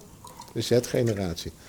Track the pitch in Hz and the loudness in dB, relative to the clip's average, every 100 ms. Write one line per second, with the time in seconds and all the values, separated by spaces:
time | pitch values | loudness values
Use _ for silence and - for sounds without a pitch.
0 | - - - - - 120 - 117 - 135 | -20 -20 -18 -18 -10 -6 2 4 4 2
1 | 117 101 92 82 - - | 2 2 -2 -4 -8 -12